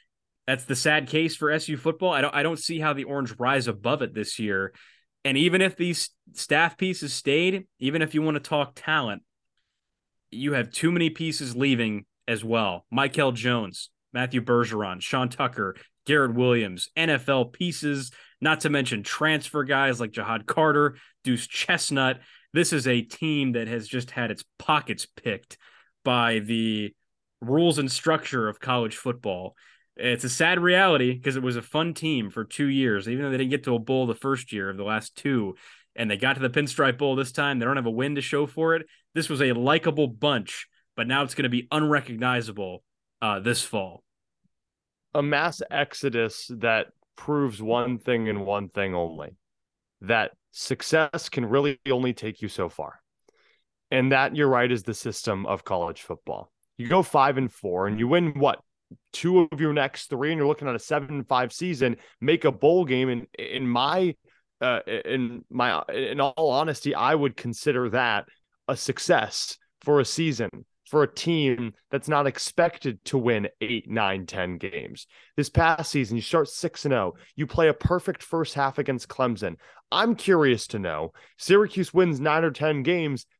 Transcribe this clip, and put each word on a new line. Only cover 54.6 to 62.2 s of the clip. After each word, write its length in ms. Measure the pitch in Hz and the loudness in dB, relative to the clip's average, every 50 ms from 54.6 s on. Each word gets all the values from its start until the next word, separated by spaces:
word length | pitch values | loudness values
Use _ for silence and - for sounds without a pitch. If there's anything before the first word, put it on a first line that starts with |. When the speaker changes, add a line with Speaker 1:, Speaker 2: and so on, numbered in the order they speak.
| 120 123 | 4 2
Speaker 2:
is 120 | 123 110 95 | 2 -2 -2
the 100 | - 104 | -6 -8
system 540 | - - 123 104 - - 113 101 95 98 | -6 -6 -8 -8 -4 -2 -2 -2 -2 -2
of 180 | - 98 92 - | -2 -4 -4 -4
college 380 | - 98 90 87 85 82 - - | -4 -2 -2 -2 -4 -6 -8 -12
football. 500 | - 85 - _ - 65 50 - - _ _ _ _ _ | -12 -12 -10 _ -10 -10 -10 -10 -14 _ _ _ _ _
You 100 | - 120 | -10 -4
go 160 | 117 175 190 - | 2 2 2 4
five 360 | - - 147 135 143 135 135 | 4 4 4 4 4 4 2
and 120 | 131 113 | 0 -2
four 360 | - - - 98 87 90 95 | -4 -6 -6 -2 0 0 0
and 120 | 101 107 110 | 0 0 0
you 80 | 117 123 | 2 4
win, 300 | 160 175 175 156 147 139 | 4 4 4 2 2 2
what, 220 | 135 131 - - - _ _ _ _ _ - - _ _ - | 2 2 2 0 -6 _ _ _ _ _ -20 -20 _ _ -8
two 360 | - - 175 185 185 170 151 | -4 2 6 6 6 6 6
of 100 | 160 139 | 2 0
your 120 | 156 151 147 | 0 2 2
next 380 | 151 135 135 - - - - | 2 0 0 -2 -8 -10 -8
three, 200 | 143 120 139 151 | -4 -2 -2 -2
and 80 | 165 160 | 0 0
you're 80 | 143 | 2
looking 220 | 143 151 - 143 135 | 0 0 0 -2 -4
at 60 | 120 | -4
a 40 | 110 | -6
seven 380 | - - 151 151 139 143 151 | -4 -2 -2 -2 -2 -4 -6
and 120 | 139 117 - | -8 -2 0
five 240 | 135 123 123 117 - | 0 2 2 0 -4
season, 440 | - 170 185 165 120 135 123 117 - - - _ _ | -6 -4 -4 0 0 0 0 0 -2 -8 -16 _ _